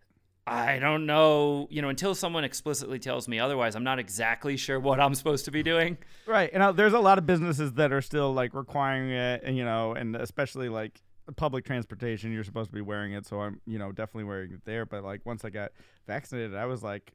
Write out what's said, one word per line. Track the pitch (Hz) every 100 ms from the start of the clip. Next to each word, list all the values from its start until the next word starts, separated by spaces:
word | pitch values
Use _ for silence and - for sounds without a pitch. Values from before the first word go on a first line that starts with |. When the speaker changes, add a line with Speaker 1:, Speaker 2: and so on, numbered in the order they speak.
| _ _ _ _ -
Speaker 1:
I | 117 117 131
don't | 143 156 151
know, | 156 156 147 147 143 143
you | 151
know, | 143
until | 135 196 190
someone | 175 165
explicitly | 135 - 151 139 131 127
tells | 131 127 120
me | 113
otherwise, | 131 135 117 107
I'm |
not | 127 131
exactly | 98 101 113 117 143 135
sure | - 135
what | 135 135
I'm | 139 139
supposed | 160 143 -
to |
be | 151
doing. | 160 165 170 175 - - -
Speaker 2:
Right. | 220 170
And, | 190
uh, | 196
there's | 175 214
a | 233
lot | 196 190
of | 160
businesses | 175 170 143 147
that | 123 147
are | 139
still, | - 147 139
like, | 131 123
requiring | 135 131 143 135 131 131
it, | 127 123 123
and, | 131 131
you | 120
know, | 113 113
and | 120 113 117
especially, | 123 - 135 131 123
like, | 110 110 - _ - - 135
public | 151 131 -
transportation, | 123 110 98 120 107 113
you're | 110
supposed | 98 113 110
to | 104
be |
wearing | 104 104 101
it. | 101 101
So | 101
I'm, | 104 - -
you | 110
know, | 98
definitely | 95 107 113
wearing | 101 98 92
it | 92 107
there. | 113 110
But, | 104
like, | 98 101 120
once | 113 110
I |
got | 104 101 - - _ -
vaccinated, | 117 - 123 110 98
I | 123
was, | 123
like, | 110 101 -